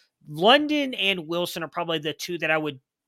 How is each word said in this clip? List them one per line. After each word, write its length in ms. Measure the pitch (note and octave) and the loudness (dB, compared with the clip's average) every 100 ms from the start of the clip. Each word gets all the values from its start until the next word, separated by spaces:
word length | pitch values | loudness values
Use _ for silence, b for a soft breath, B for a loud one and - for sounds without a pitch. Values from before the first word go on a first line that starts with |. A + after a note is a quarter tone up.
| b _ D3+ | b _ -14
London 680 | D3+ G3+ C#4+ D4 D4+ C4+ G#3+ | 2 6 6 4 0 -2 -2
and 320 | G3 F#3 D#3 | -2 -2 -2
Wilson 340 | E3+ F3 F3+ | -2 -2 -4
are 60 | D#3 | -8
probably 300 | F3+ E3+ E3 | -6 -4 -2
the 140 | D3+ | -4
two 260 | D3 - E3+ | -6 -8 -4
that 100 | D#3+ | 0
I 80 | D#3+ | 0
would 220 | D3+ C3+ _ _ | -2 -8 _ _